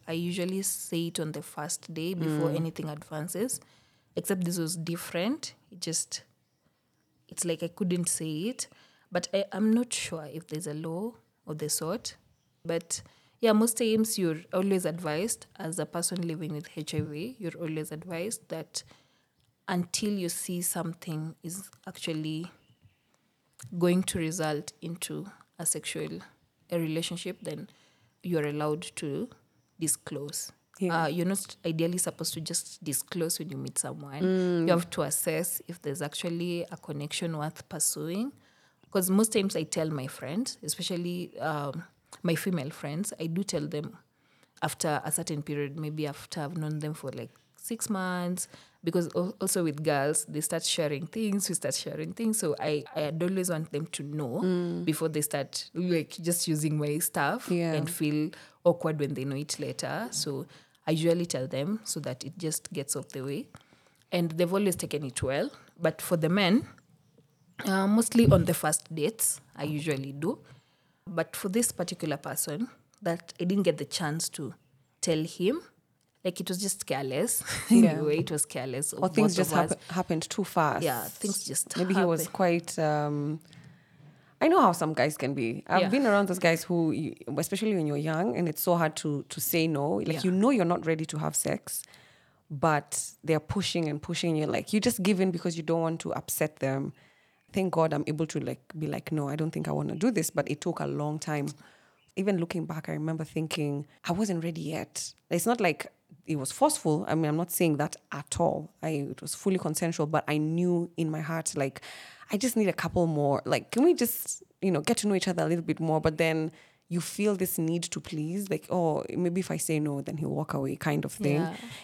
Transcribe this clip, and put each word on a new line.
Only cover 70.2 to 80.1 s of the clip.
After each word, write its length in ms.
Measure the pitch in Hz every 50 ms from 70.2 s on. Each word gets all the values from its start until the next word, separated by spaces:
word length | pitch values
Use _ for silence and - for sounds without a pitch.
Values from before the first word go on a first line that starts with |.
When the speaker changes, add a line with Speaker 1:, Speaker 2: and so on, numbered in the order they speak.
| 151 190 262 - - - - - _ _ _ _ _ _ _ _ -
Speaker 1:
But 300 | 185 170 165 165 - -
for 120 | - - 196
this 220 | 185 233 240 -
particular 460 | - - 175 - 175 - 165 160 139 -
person, 500 | - 143 135 - - - 147 190 240 - - - _ _ _ -
that 320 | - 175 170 175 - - - -
I 40 | -
didn't 180 | 180 196 202 190
get 140 | 175 151 151
the 80 | 147
chance 420 | - - - 175 151 151 165 - -
to 240 | - - 147 117 - - _ _ _ _ _ _ _ -
tell 220 | - 185 160 156 156
him, 380 | 165 - - 175 196 277 339 - - _ _ _ _ _ _ _ _ _ _ -
like, 140 | 190 175 -
it 80 | 180 -
was 80 | 185 180
just 240 | 202 - - - -
careless. 580 | - 139 131 139 131 131 151 196 240 - - - - -
<laughs> 140 | - - -
Speaker 2:
Yeah. 220 | 226 233 226 185
Speaker 1:
Anyway, 280 | 151 160 156 151 147 165
it 120 | - -
was 140 | 160 147 -
careless 480 | - - - 127 131 123 139 143 - -
of 100 | - 185
Speaker 2:
Or 60 | 185
things 220 | 165 220 214 208 175
Speaker 1:
both 40 | 180
Speaker 2:
just 140 | 180 160
Speaker 1:
of 60 | 156 -
us. 100 | 160 156
Speaker 2:
happen, 60 | - - - - 165
happened 360 | 185 180 -